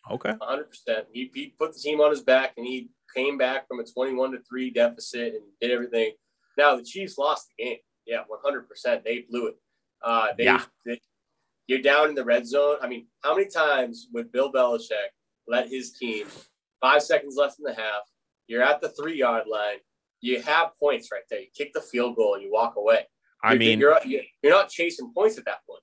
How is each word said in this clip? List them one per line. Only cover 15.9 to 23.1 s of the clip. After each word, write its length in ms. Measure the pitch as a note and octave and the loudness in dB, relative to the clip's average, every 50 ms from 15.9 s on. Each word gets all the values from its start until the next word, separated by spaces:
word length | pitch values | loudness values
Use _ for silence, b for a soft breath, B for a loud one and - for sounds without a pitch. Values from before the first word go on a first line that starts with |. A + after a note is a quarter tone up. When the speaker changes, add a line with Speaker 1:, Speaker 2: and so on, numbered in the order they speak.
| - | -12
Speaker 2:
team, 340 | - B2+ A#2 A2 G#2+ G#2 G2 - - - _ _ _ _ _ _ _ | -8 -6 -6 -6 -6 -8 -10 -16 -20 -20 _ _ _ _ _ _ _
five 220 | C3 C3 C#3+ D3 | 2 4 4 4
seconds 340 | D3 - E3 D3 C#3 C#3+ C3 | 4 4 0 0 0 -2 0
left 200 | C3+ C#3+ C#3 - _ | 0 0 0 0 _
in 40 | D3 | -8
the 100 | C3+ A2+ | -8 -6
half, 300 | A2+ A2 G#2+ G#2 G#2 G#2 _ _ _ _ _ _ _ _ | -4 -6 -4 -4 -6 -8 _ _ _ _ _ _ _ _
you're 140 | _ A2+ A#2 | _ 0 2
at 200 | B2+ C#3 D3 D3 | 4 4 4 2
the 80 | - - | 0 -8
three-yard 580 | - - C#3+ D#3+ E3 C#3+ B2+ A#2+ A#2 A2+ G#2+ | -8 -8 -8 -8 -2 0 0 2 2 0 -2
line, 300 | G#2+ G#2+ G#2+ G#2 G#2 G#2 - _ _ _ _ _ _ _ _ | -4 -4 -2 -2 -4 -4 -6 _ _ _ _ _ _ _ _
you 220 | - A#2+ B2+ A#2 | -4 -4 -4 -2
have 340 | A#2 D3 D3+ E3 E3+ E3+ _ | -2 0 2 2 2 0 _
points 300 | _ D3+ D3 C3+ A#2 - - - | _ 0 0 0 0 -6 -10 -12
right 80 | - - _ | -12 -10 _
there. 100 | A#2 G#2 | -10 -10
You 80 | F#2+ _ _ | -10 _ _
kick 160 | - C#3+ C#3 | -10 -10 -6
the 80 | _ D#3+ | _ -10
field 380 | D#3 - - A#2+ A#2+ A#2+ A#2 | -10 -4 -2 -2 -2 -2 0
goal 160 | A#2 A2 G#2 G2+ | 2 2 2 2
and 100 | G2+ G2+ | 0 -4
you 80 | G2 | -2
walk 240 | G#2 G#2+ A#2 A#2 - | 0 0 0 0 -2
away. 320 | G#2 G#2 A2 A2+ A2 - _ | -2 2 4 4 4 2 _